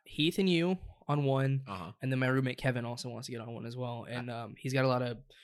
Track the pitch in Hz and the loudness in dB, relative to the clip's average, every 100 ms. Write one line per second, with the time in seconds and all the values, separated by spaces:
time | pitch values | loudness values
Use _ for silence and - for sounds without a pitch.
0 | - - 156 - 190 170 175 185 - - | -8 0 2 4 4 4 4 0 -4 -10
1 | - 147 139 135 135 135 135 95 87 - | -2 2 4 2 2 0 -2 -8 -10 -6
2 | 135 131 127 131 127 123 131 123 117 120 | -2 2 4 4 2 0 0 0 -4 -6
3 | 123 117 - 117 117 113 117 127 123 120 | -8 -8 -8 -8 -8 -8 -8 -6 -6 -6
4 | - 123 120 117 107 - 131 135 131 123 | -8 -8 -6 -8 -8 -8 0 4 4 4
5 | 123 117 - - | 0 -4 -12 -20